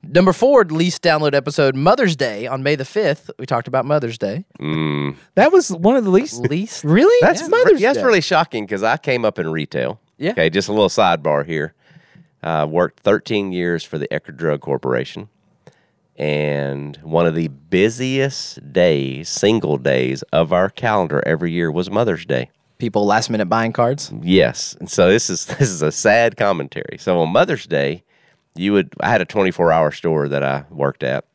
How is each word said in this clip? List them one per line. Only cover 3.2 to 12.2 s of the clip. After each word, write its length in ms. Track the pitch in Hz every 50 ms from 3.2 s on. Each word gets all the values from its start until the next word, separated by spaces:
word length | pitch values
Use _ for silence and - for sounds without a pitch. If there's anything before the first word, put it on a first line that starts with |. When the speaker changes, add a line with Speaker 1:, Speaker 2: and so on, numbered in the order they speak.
| _ - - _
Speaker 1:
We 80 | 123
talked 200 | - 139 117 117 -
about 160 | 127 131 120
Mother's 340 | 135 151 151 139 117 113 -
Day. 260 | - 98 101 156 196 _ _ -
Speaker 2:
Mm. 560 | - 76 78 78 78 78 73 73 73 71 67 - - _ _
Speaker 3:
That 180 | 185 220 302 359
was 180 | 370 - -
one 260 | 190 165 165 208 254
of 80 | 277 226
the 60 | 196
least. 300 | 180 196 269 302 - 120 120
Speaker 1:
Least? 420 | 127 147 170 202 220 - - -
Speaker 3:
Really? 320 | 147 160 202 285 392 466 494
Speaker 2:
That's 200 | 480 - 349 339
Speaker 3:
That's 100 | - -
Mother's 300 | 381 466 508 480 403 277
Speaker 2:
that's 180 | 196 240 277 -
Speaker 3:
Day. 60 | -
Speaker 2:
really 160 | 254 220 185
shocking 460 | 147 - 185 156 165 - - 117 104
'cause 160 | 92 107 98 98
I 140 | 113 123
came 280 | - - - 131 120 117
up 140 | 107 - -
in 100 | 87 80
retail. 500 | 80 80 76 - - 71 62 62 - - _ _ _ _
Speaker 1:
Yeah. 120 | 135 175 240
Speaker 2:
Okay, 180 | - 80 80
just 180 | 80 98 92 -
a 40 | 104
little 160 | 107 104 92
sidebar 540 | - - 107 90 85 80 71 78 76 73 71
here. 280 | 78 82 78 73 78 _ _ _ _ _ - _ _ _ -